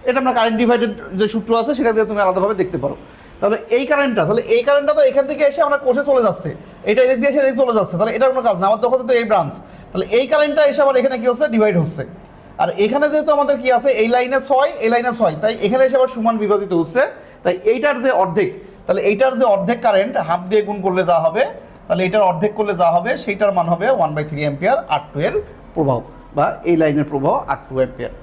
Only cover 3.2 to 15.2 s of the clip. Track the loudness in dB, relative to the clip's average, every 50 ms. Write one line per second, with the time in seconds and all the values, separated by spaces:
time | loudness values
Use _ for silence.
3.2 | -20 -20 -8 -2 0 0 0 -2 -2 -2 0 0 2 0 0 0 2 0 0 0
4.2 | 0 0 0 -2 0 0 0 2 2 2 2 2 2 2 2 4 2 4 2 0
5.2 | 0 0 -2 0 0 0 2 0 0 0 0 0 0 0 0 0 0 2 2 2
6.2 | 2 0 -2 -2 -8 -10 -10 -10 -16 -20 -20 -8 -4 0 2 2 4 2 2 2
7.2 | 0 0 2 2 0 0 2 0 0 2 2 0 0 -2 -2 -2 -2 -2 0 0
8.2 | 0 2 2 2 0 0 0 2 2 0 2 2 2 0 0 0 0 0 0 0
9.2 | 2 2 2 0 0 -2 -8 -12 -18 -20 -20 -20 -20 -8 -6 -6 -4 0 0 0
10.2 | 2 2 2 2 2 2 2 2 2 2 2 2 2 2 2 2 0 0 -2 0
11.2 | -2 -2 0 0 -2 0 2 2 2 2 2 0 -2 -2 -6 -10 -12 -12 -14 -20
12.2 | -20 -20 -20 -20 -20 -18 -4 -4 -4 -2 0 0 0 0 2 0 0 2 0 0
13.2 | 0 2 2 2 2 0 0 0 2 2 2 2 2 2 2 2 2 2 2 0
14.2 | 0 0 -2 -4 0 0 2 2 2 0 -2 -2 -2 0 0 0 0 -2 -2 0